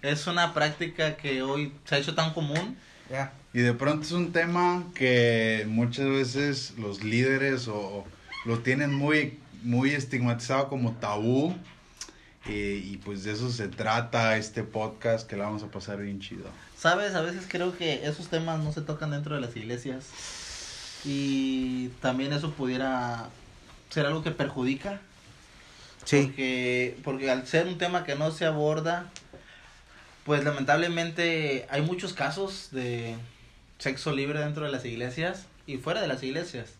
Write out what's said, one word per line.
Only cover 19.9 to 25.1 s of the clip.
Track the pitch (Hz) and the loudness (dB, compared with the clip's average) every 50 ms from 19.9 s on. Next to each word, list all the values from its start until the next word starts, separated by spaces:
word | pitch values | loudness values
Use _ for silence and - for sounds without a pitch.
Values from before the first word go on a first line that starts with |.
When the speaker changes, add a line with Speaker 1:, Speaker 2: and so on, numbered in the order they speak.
| 127 131 135 - - - - - - - - - - - - - - - - - - - - | -6 -6 -8 -12 -14 -12 -12 -12 -12 -12 -12 -12 -12 -12 -12 -12 -12 -12 -12 -14 -14 -8 -4
Speaker 1:
Y | 143 139 139 139 139 135 135 135 131 131 131 131 127 127 127 127 123 123 - | -2 -2 0 2 2 2 2 2 2 2 2 0 0 0 -2 -2 -4 -6 -2
también | - 131 127 131 135 139 147 | 0 0 2 2 0 0 0
eso | 143 151 151 | 0 -2 -2
pudiera | 151 - 135 127 127 127 135 135 131 127 123 120 120 117 113 - - - - - - - - - - - - - | -4 -2 -2 -2 0 0 0 0 0 0 0 -2 -4 -4 -8 -10 -14 -18 -20 -20 -20 -20 -20 -20 -20 -20 -18 -6
ser | - 160 147 | -2 0 0
algo | 143 156 160 156 | 2 0 0 -2
que | 170 | -4
perjudica. | 156 - 143 131 - 135 127 131 139 135 - 202 202 196 - - | -2 -2 -2 -2 0 0 0 0 0 0 -2 -8 -8 -8 -12 -18